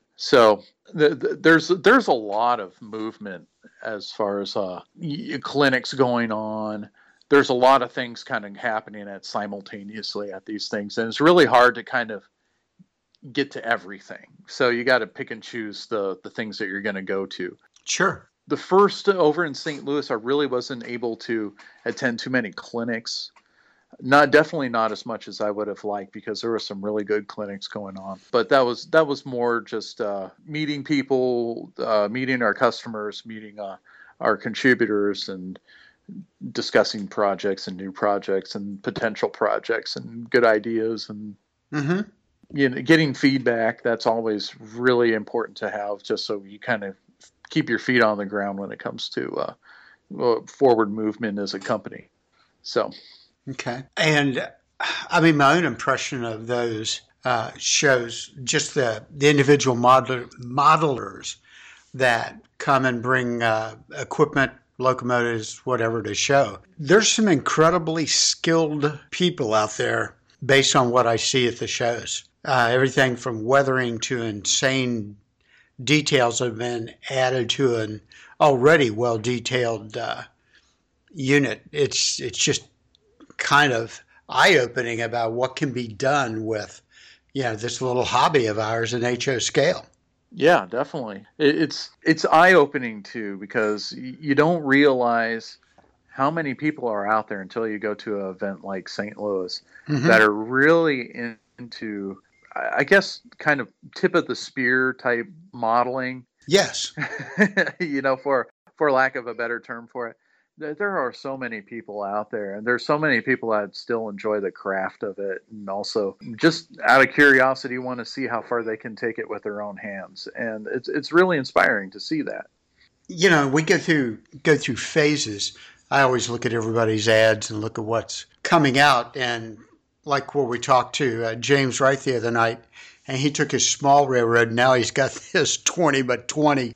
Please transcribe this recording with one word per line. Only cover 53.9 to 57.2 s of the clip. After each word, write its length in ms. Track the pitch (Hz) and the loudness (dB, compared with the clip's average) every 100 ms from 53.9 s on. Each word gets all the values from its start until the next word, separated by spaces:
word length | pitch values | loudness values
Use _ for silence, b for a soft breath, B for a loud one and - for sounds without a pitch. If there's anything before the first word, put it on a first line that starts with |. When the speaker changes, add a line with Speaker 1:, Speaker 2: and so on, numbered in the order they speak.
| - | 0
Speaker 2:
And, 520 | 160 151 143 131 - - _ - B B - | 2 4 2 -2 -6 -12 _ -8 B B -2
I 100 | 175 | 4
mean, 160 | 165 151 | 6 6
my 200 | 139 165 | 6 6
own 80 | |
impression 600 | 160 113 - 127 - 135 | 2 -2 -2 -2 -2 -6
of 220 | 117 110 113 | -6 -8 -4
those, 540 | 120 120 110 110 - - _ | -2 -2 -4 -6 -8 -10 _